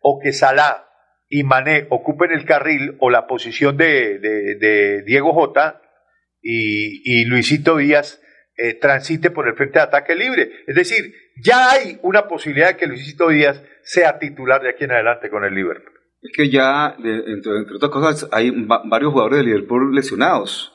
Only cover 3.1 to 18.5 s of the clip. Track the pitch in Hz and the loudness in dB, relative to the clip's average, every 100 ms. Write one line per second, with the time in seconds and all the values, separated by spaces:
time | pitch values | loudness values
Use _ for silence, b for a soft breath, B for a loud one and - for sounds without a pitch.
3.1 | 120 - 127 117 110 143 143 160 143 117 | 2 0 -8 -8 -2 0 2 2 2 0
4.1 | 98 104 107 101 104 107 104 101 101 101 | -2 -2 -2 -4 0 2 4 2 0 0
5.1 | 131 147 160 147 139 156 - _ _ _ | 0 2 2 2 0 -2 -4 _ _ _
6.1 | _ _ _ 113 113 110 104 107 98 123 | _ _ _ -6 -4 -2 -4 -6 -8 -2
7.1 | 120 117 123 117 147 147 160 143 147 143 | 0 2 0 2 0 2 2 4 2 0
8.1 | - b b b - 117 110 143 135 135 | -14 b b b -6 -6 0 0 0 -2
9.1 | 160 170 170 123 113 139 156 147 143 139 | -2 -2 -2 -4 -2 0 2 2 0 -2
10.1 | 170 247 247 117 B - 147 180 226 202 | -4 -2 -2 -2 B -2 0 0 -2 -6
11.1 | b b - 123 247 254 269 226 160 180 | b b -4 2 4 4 2 0 -6 0
12.1 | 208 202 165 156 139 170 185 165 123 139 | 0 0 -8 -6 2 2 2 -6 -6 -14
13.1 | 143 170 151 143 143 b b - - 165 | -2 2 4 2 0 b b -4 2 2
14.1 | 143 147 143 127 135 127 123 139 123 110 | 0 -10 -8 0 2 0 -6 -2 0 0
15.1 | 120 104 101 98 95 92 80 - _ _ | -2 -4 -4 -4 -4 -6 -6 -14 _ _
16.1 | _ - - 147 135 131 139 147 - 113 | _ -14 -2 2 4 2 2 -2 -4 -6
17.1 | 110 110 104 110 104 104 101 143 135 156 | -6 -6 -8 -4 -6 -6 -4 -4 0 -2
18.1 | 151 - 110 120 | -2 -2 0 0